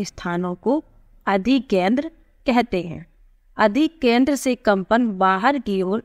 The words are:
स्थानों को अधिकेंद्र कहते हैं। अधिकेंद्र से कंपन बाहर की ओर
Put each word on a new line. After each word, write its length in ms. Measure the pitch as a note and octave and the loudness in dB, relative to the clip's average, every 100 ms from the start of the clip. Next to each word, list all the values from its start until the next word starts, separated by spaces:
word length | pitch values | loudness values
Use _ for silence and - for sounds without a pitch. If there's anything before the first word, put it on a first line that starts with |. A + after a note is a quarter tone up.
स्थानों 540 | G3 - F3+ F3 F3+ | -8 -10 -6 -4 -6
को 300 | F3+ A3 C#4+ - _ _ _ - | -4 -2 -4 -4 _ _ _ -4
अधिकेंद्र 840 | G3 F#3+ C4+ - F#3+ F#3 B3+ D#4+ - _ _ - | -2 0 0 0 0 2 0 -2 -12 _ _ 0
कहते 360 | B3 A#3+ F#3 | 0 0 -4
हैं। 240 | F3 D#3 E3+ _ _ _ _ - | -6 -12 -16 _ _ _ _ 0
अधिकेंद्र 800 | G#3+ A3 D#4 - B3 A#3+ C4+ C#4 | 0 2 0 0 2 4 2 0
से 180 | C4 | -2
कंपन 640 | B3 - G3 F#3 A3+ A#3+ F#3+ | -2 0 0 0 0 0 0
बाहर 400 | F#3+ F#3+ A#3 C#4+ | 0 2 0 0
की 240 | A3+ G3 | -2 -2
ओर 200 | F3+ G#3+ | -2 -4